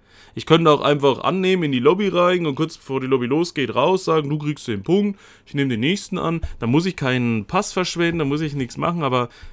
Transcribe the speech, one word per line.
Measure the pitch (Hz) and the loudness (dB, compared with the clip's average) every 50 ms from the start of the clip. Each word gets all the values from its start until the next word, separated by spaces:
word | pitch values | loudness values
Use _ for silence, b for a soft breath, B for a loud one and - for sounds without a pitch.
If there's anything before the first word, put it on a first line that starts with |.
| b b b b b b b | b b b b b b b
Ich | - - | -8 2
könnte | - 156 165 165 156 | 4 4 6 6 6
auch | 147 139 - | 4 4 4
einfach | 139 147 147 135 139 123 - | 2 2 4 4 2 2 2
annehmen, | - 131 165 190 185 185 190 185 165 | 0 -2 0 0 0 0 0 0 0
in | 147 135 | 0 0
die | 123 | 2
Lobby | 120 143 180 190 208 190 | 4 4 4 4 0 0
rein | 170 175 175 180 180 180 170 | 2 2 2 2 2 0 0
und | 156 135 | -2 -2
kurz | 127 160 160 - | -2 -4 -4 -6
bevor | - - - 135 131 | -12 -10 -6 -6 -4
die | 131 | -2
Lobby | 131 135 127 120 | 0 0 0 0
losgeht, | 120 135 156 175 170 - 156 135 113 104 | 0 0 0 0 -2 -2 -4 -4 -2 0
raus | 120 135 170 190 185 185 | 2 2 2 2 0 0
sagen, | - 165 160 151 139 | 0 0 0 0 0
"Du | 147 151 | -4 -2
kriegst | 147 147 151 - - - | -2 -4 -6 -6 -4 -6
den | 110 101 98 | -4 -4 0
Punkt, | - 175 202 208 208 196 b b b b b b | 2 2 4 2 2 -2 b b b b b b
ich | - - | -8 -4
nehme | 143 139 135 | -2 0 0
den | 120 107 | 0 0
nächsten | 117 151 196 202 - - 196 170 | 0 0 0 -2 -4 -6 -6 -4
an." | 147 165 170 165 B B B B | -2 -2 -2 -2 B B B B
Da | 120 | -2
muss | 113 127 156 170 | 2 2 2 2
ich | 190 175 | 0 -4
keinen | - 151 127 127 127 123 120 113 110 101 | -4 -2 -2 0 0 0 0 0 -2 -4
Pass | - - 185 208 - - | -2 -4 -4 -2 -2 -2
verschwenden, | 190 180 - - 170 170 170 165 165 | -4 -4 -2 -2 -2 -2 0 0 0
da | 151 | -2
muss | 135 143 151 165 | -2 -2 -2 -4
ich | 151 143 | -4 -4
nichts | 143 131 120 - | -4 -6 -6 -6
machen, | - 156 160 170 175 147 | -4 -4 -4 -2 -2 -2
aber | 135 127 127 123 117 B B B B | 0 0 0 0 -2 B B B B